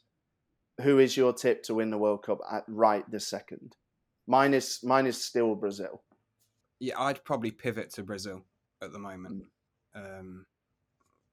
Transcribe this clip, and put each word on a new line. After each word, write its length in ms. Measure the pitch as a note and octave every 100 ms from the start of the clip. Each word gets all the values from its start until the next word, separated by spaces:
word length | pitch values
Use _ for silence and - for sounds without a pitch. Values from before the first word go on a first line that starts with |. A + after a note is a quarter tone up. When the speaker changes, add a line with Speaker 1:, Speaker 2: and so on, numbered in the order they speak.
| _ _ _ _ _ _ _ -
Speaker 1:
Who 180 | C#3 C3+
is 160 | C3 C3+
your 180 | B2+
tip 300 | A#2+ B2+ A2
to 100 | -
win 160 | A2+ A2
the 80 | G#2+
World 260 | G#2+ G#2
Cup 160 | - G2+ -
at 140 | G#2+ -
right 420 | G#2+ A2+ G#2 -
this 180 | G#2+ -
second? 480 | G2 - - - - _ _ _ _ -
Mine 260 | B2+ C#3
is, 280 | C3+ - -
mine 240 | B2 C3 C3+
is 160 | A#2
still 320 | - B2 A2+ G2+
Brazil. 480 | G#2 G2+ F#2+ F#2+ _ _ _ _ _ _ _ _
Speaker 2:
Yeah, 200 | B2+ -
I'd 240 | C3+ C3+
probably 280 | - C3+ A2+
pivot 400 | - B2 A2 -
to 100 | -
Brazil 400 | F#2+ G2+ G2+ F#2 - _ _ _
at 100 | F#2
the 80 | G2+
moment. 460 | G2+ F#2 F#2 G2 F#2+ _ _ _ _ G#2
Speaker 1:
Mm. 240 | G2 F#2+
Speaker 2:
Um, 260 | F#2 F#2 F#2+ _ _ _ _ _ _ _ _